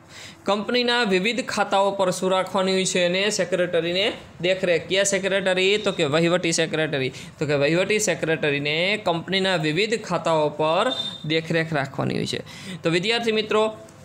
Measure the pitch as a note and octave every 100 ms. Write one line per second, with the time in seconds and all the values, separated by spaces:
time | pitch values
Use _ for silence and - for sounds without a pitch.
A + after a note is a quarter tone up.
0 | - - - - - G#3 G#3 B3 A#3+ A#3+
1 | A3 F#3+ G#3+ A#3+ B3 G#3+ G3+ G3 G3 G3
2 | F#3 F3 F#3 F#3 F#3 G3 F#3+ F#3+ F#3 F#3+
3 | F3 F#3 G#3 G3 F3+ F#3 F3 E3+ E3+ F3+
4 | A3+ - - - F3 F#3 F3+ E3 E3 F#3
5 | G3 G3 F#3+ G3 F#3+ F3+ F#3+ G#3 G#3 F3+
6 | D3+ D#3 E3+ F3 E3 E3 D#3+ D#3 D3+ C#3
7 | B2+ - - - D3 D3 C#3+ E3+ G3 G#3+
8 | G#3+ E3 D#3+ D#3+ D#3 C#3+ D3 D#3+ F#3 G#3
9 | F#3 E3 D#3+ F#3+ F#3+ F3 D#3 D#3 G#3+ A3+
10 | - E3+ E3+ D#3+ D3+ D3+ D#3 F3 B3 B3+
11 | - - D3+ D#3+ D#3+ E3 D#3+ D3+ C3 C#3
12 | C3 - - - - - F#3+ F3+ E3+ F3
13 | G#3 A#3 A3+ A3 G#3+ G#3+ G#3+ G#3+ - -